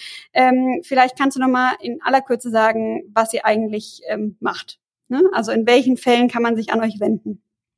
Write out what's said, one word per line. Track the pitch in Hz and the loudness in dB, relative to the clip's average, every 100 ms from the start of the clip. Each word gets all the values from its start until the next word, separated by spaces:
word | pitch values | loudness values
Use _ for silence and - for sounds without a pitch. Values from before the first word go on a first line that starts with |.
| - - - | -18 -18 -4
Ähm, | - 254 254 254 254 | 2 4 4 0 -4
vielleicht | - 262 254 262 | -2 2 2 2
kannst | 277 262 | -2 0
du | |
noch | 262 | 0
mal | 254 254 - | 0 0 -2
in | 240 233 | -8 -8
aller | - 262 | 0 0
Kürze | 254 233 247 | 0 -4 -2
sagen, | 220 220 220 220 226 - 214 | 2 2 0 -4 -6 -2 0
was | 226 | 0
ihr | 233 214 | 0 0
eigentlich, | 214 220 214 - - - | 0 0 -6 -10 -14 -8
ähm, | 214 214 180 | -6 -6 -6
macht, | - - - - _ _ - | -6 -8 -12 -20 _ _ -6
ne? | 262 370 | 2 2
Also | 294 214 | 2 -2
in | 226 220 | 0 4
welchen | 247 247 247 | 4 4 0
Fällen | 254 240 247 | 2 2 2
kann | 233 | 0
man | 233 226 | -2 -2
sich | 226 | -2
an | 226 | -2
euch | 226 214 | -2 -2
wenden? | 214 220 214 202 _ _ _ | -2 -2 -6 -14 _ _ _